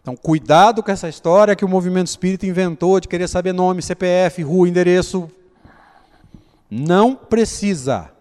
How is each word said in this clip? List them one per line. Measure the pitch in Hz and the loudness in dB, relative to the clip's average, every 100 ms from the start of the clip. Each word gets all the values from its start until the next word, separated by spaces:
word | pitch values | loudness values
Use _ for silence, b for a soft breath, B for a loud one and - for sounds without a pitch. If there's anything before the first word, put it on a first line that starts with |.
Então, | - 127 | -12 -8
cuidado | - 160 123 156 208 226 | -4 -4 2 6 6 2
com | 208 | -4
essa | 196 170 | -6 -8
história | - 165 190 208 196 | -6 2 4 4 2
que | 196 | 0
o | |
movimento | 185 180 185 175 | -2 0 -2 -4
espírita | - 180 190 190 | -4 -4 -4 -4
inventou | 180 185 160 175 190 | -2 -2 -2 0 0
de | 165 | 0
querer | 175 180 | -6 -4
saber | 180 185 | -4 -4
nome, | 185 185 180 | 0 0 -2
C | - 175 | -6 -4
P | 185 | 0
F, | 180 180 - | 2 0 -2
rua, | 143 185 180 | -2 2 2
endereço. | 175 180 180 165 190 165 _ _ _ b b b b b b b b b b _ | 2 2 2 0 -8 -10 _ _ _ b b b b b b b b b b _
Não | 107 151 180 233 262 | -8 0 2 2 0
precisa. | - 226 214 - 202 180 131 110 76 _ | -4 0 0 -2 -4 -4 -4 -6 -6 _